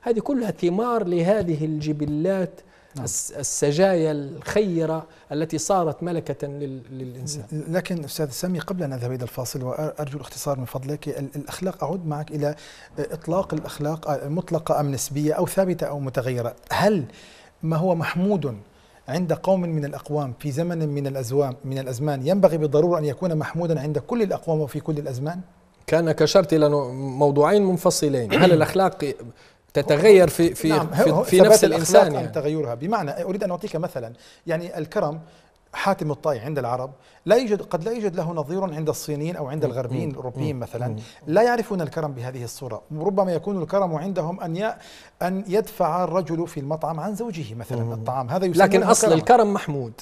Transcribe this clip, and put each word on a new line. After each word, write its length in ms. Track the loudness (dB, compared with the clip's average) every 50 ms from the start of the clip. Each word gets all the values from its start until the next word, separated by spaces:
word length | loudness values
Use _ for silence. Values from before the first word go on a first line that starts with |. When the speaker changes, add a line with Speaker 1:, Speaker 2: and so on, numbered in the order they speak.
| -4
Speaker 1:
هذه 180 | -2 -2 -2
كلها 300 | -2 -2 -2 -2 -2 -4
ثمار 540 | -4 -2 0 0 0 0 0 0 0 -2 0
لهذه 600 | 0 0 0 2 2 2 2 2 -2 -2 -2 -2
الجبلات 960 | -4 -4 -4 -2 -4 -4 -2 -2 -4 -2 -2 0 0 0 -2 -2 -6 -8 -12 -20 _ _ _ _ _ -14
Speaker 2:
نعم. 80 | -10 -8
Speaker 1:
الس-، 280 | -6 -6 -6 -6 -8 -8
السجايا 800 | -8 -8 -6 -4 0 0 2 2 4 4 4 4 2 2 0 0
الخيرة 960 | -2 -4 -8 -10 -12 -8 -2 0 0 2 2 0 0 0 -2 -2 -4 -6 -10 -18 -20 _ -8 -6
التي 260 | -4 -4 -4 -4 -4
صارت 440 | -2 0 0 2 2 0 -2 -4 -6
ملكة 440 | -4 -4 -4 -4 -6 -8 -6 -8
لل-، 360 | -10 -8 -8 -10 -10 -10 -12 -14 -14
للإنسان. 540 | -14 -12 -12 -12 -12 -12 -10 -10 -10 -10 -10 -10 -10 -8 -6 -4
Speaker 2:
لكن 360 | -4 -4 -2 -4 -6 -8 -8
أستاذ 260 | -8 -6 -6 -6 -6
سامي، 280 | -6 -6 -4 -4 -4 -4
قبل 240 | -4 -6 -6 -6 -6
أن 80 | -6
نذهب 220 | -6 -6 -4 -4 -4
إلى 100 | -6 -6
الفاصل 400 | -8 -8 -8 -8 -8 -6 -6 -6
وأرجو 540 | -6 -6 -4 -6 -6 -6 -6 -8 -8 -8
الاختصار 420 | -12 -12 -12 -12 -8 -4 -4 -4 -4
من 60 | -6
فضلك، 440 | -8 -8 -8 -6 -6 -8 -8 -8 -8
ال-، 200 | -8 -8 -8 -10 -8
الأخلاق، 480 | -10 -12 -10 -10 -6 -6 -6 -4 -4 -6
أعود 220 | -6 -6 -6 -4
معك 240 | -6 -6 -6 -6 -6
إلى 240 | -6 -2 -2 -2 -4 -6 -12 -20 -20 -20 -20 -16 -8 -8
إطلاق 560 | -8 -6 -8 -8 -6 -4 -2 -2 -2 -2 -4
الأخلاق 720 | -6 -6 -8 -8 -6 -4 -4 -4 -4 -4 -4 -4 -4 -4
مطلقة 540 | -4 -4 -4 -4 -2 -4 -2 0 0 0 0
أم 100 | 0 0
نسبية 420 | -2 -4 -4 -4 -4 0 0 0 2
أو 140 | 0 0
ثابتة 400 | -2 2 0 0 0 0 -2 -4
أو 140 | -6 -6 -6
متغيرة. 540 | -6 -4 -4 -2 -2 -2 -2 -2 -4 -4 -6 -8 -8 -4 0
هل 320 | 2 4 4 2 2 -2 -4 -10 -18 -20 -20 -20 -20 -20 -20 _ -8 -4
ما 140 | -2 0
هو 180 | 0 2 2 0
محمود 600 | 0 0 -2 -2 0 0 2 0 0 -2 -4 -6 -8 -14 -20 _ _ _ _ _ -18 _ -6
عند 240 | -4 -2 0 0 -2
قوم 280 | -2 0 0 2 2
من 240 | 0 -2 -2 -2 -4
الأقوام 500 | -4 -8 -10 -8 -4 -4 -4 -4 -4 -6 -8
في 120 | -8 -6
زمن 380 | -4 -2 -2 -2 -2 -2 -2 -2
من 180 | -2 -2 -4
الأزوام، 500 | -4 -4 -6 -6 -2 0 2 2 0 -2 -8 -8
من 140 | -6 -6 -6
الأزمان، 480 | -6 -6 -6 -4 -2 -2 -2 -2 0
ينبغي 300 | 0 2 4 4 4 4
بالضرورة 420 | 4 0 2 4 4 4 4 4 2
أن 60 | 0
يكون 320 | -2 -2 -2 -2 -2 0
محمودا 440 | 0 -2 -2 -4 -2 0 0 0 0
عند 180 | -2 -2 -2 -4
كل 240 | -2 -2 0 0 0
الأقوام 380 | 0 -2 -4 -2 -2 0 0
وفي 200 | 0 -2 -4 -8
كل 180 | -4 -4 -4 -4
الأزمان؟ 420 | -4 -6 -6 -6 -6 -6 -6 -8 -10 -14 _ _ _ _ _ _ -4
Speaker 1:
كان 260 | 2 2 2 4 2 2
كشرت 400 | 4 4 6 6 6 6 6 4
إلى 160 | 6 6 6
نوع-، 240 | 4 2 0 -2 -6
موضوعين 720 | -6 -6 -4 0 2 2 4 6 6 6 6 6 6 4
منفصلين. 680 | 4 2 2 2 2 2 2 0 0 0 0 -2 2 4
هل 200 | 6 8 8 8
الأخلاق 640 | 6 4 4 2 2 2 2 0 -2 -6 -6 -6 -8 -12 -18 -18 _ -20 -20 _ _ _ _ -2
تتغير 540 | -2 2 2 4 6 10 10 12 12 10 8
في، 260 | 6 2 2 2 2
في، 140 | 0 2 2
Speaker 2:
نعم، 180 | 2 2 2
Speaker 1:
في، 240 | 0 2 4 4 4
Speaker 2:
هو 120 | 4 2 2
Speaker 1:
في 160 | 6 8 8
Speaker 2:
ثبات 120 | 10 10
Speaker 1:
نفس 140 | 10 8 8
Speaker 2:
الأخلاق 120 | 4 4
Speaker 1:
الإنسان 300 | 2 2 8 8 8 8
Speaker 2:
أم 80 | 8 4
Speaker 1:
يعني؟ 140 | -2 -2 -4
Speaker 2:
تغيرها؟ 460 | -4 -2 -2 -2 -2 -2 -2 -4 -4
بمعنى 480 | -6 -4 -2 -2 0 -2 -2 -4 -6 -4
أريد 220 | -4 -4 -2 -2
أن 60 | -4
أعطيك 260 | -4 -4 -6 -6 -6
مثلًا، 360 | -4 -4 -4 -6 -8 -10 -10 -14 -16 -20 -20 -20 _ -6
يعني 320 | -4 -4 -4 -4 -6 -8 -8
الكرم 420 | -8 -4 -4 -2 -2 -2 -4 -8 -12 -18 -20 _ _ _ _ _ _ _ -8
حاتم 380 | -4 0 0 0 0 0 -4
الطائي 280 | -4 -2 -2 -2 -2 -2
عند 200 | -4 -6 -4 -4
العرب 320 | -2 -2 -2 -4 -4 -8 -12 -16 _ _ _ _ 2
لا 100 | 4 4
يوجد، 260 | 4 4 2 -2 -2 -2
قد 220 | -4 -6 -4 -4
لا 80 | -4 -4
يوجد 240 | -2 -4 -4 -2
له 160 | -2 -4 -4 -4
نظير 420 | -4 -4 -4 -4 -4 -4 -4 -4
عند 140 | -4 -2 -2
الصينيين 480 | -4 -4 -4 -6 -4 -4 -4 -4 -4
أو 100 | -6 -6
عند 180 | -6 -4 -2 -2
Speaker 1:
مم. 60 | -2
Speaker 2:
الغربيين 340 | -2 -2 -4 -4 -2 -4 -4
Speaker 1:
مم. 60 | -4
Speaker 2:
الأوروبيين 460 | -6 -8 -8 -8 -6 -4 -4 -4 -4
Speaker 1:
مم. 60 | -4 -6
Speaker 2:
مثلًا، 260 | -8 -6 -6 -4 -4
Speaker 1:
مم. 80 | -6 -6 -10 -14 -18 -14 -6
Speaker 2:
لا 160 | 0 2 4 4
يعرفون 380 | 4 2 0 -2 -2 -4 -4
الكرم 320 | -4 -4 -4 -6 -6 -6 -6
بهذه 320 | -8 -10 -10 -8 -8 -10
الصورة. 380 | -10 -10 -10 -10 -10 -10 -10 -12 -10 -8
ربما 400 | -4 -2 -2 2 2 2 2 0
يكون 300 | -2 -2 -4 -4 -4 -4
الكرم 320 | -2 0 0 0 0 -2
عندهم 460 | -4 -4 -4 -4 -2 -4 -4 -4 -6
أن 160 | -6 -6 -4
ي-، 180 | -4 -4 -4 -4 -6 -14 -20 -20 -20 -20 -18 _ -6 -4
أن 220 | -4 -2 -4 -4 -2
يدفع 560 | 0 0 0 -2 -2 0 0 0 2 0 -2
الرجل 440 | 0 0 -2 -2 -2 -2 -4 -4 -4
في 120 | -6 -8
المطعم 400 | -6 -6 -6 -4 -4 -4 -4 -4
عن 140 | -6 -6 -6
زوجه 400 | -6 -6 -8 -8 -8 -10 -10 -10
مثلًا 300 | -12 -8 -6 -4 -4 -4
Speaker 1:
مم. 80 | -4 -4
Speaker 2:
الطعام، 380 | -6 -6 -4 -4 -4 -4 -2
هذا 160 | -2 -2 0
يسمى 160 | 2 4 6 6
Speaker 1:
لكن 200 | 6 6 4 4
أصل 260 | 4 4 6 6 4
Speaker 2:
كرم. 100 | 4 4
Speaker 1:
الكرم 340 | 6 6 8 8 6 4 2
محمود. 400 | -2 -4 -4 -6 -6 -6 -8 -10 -16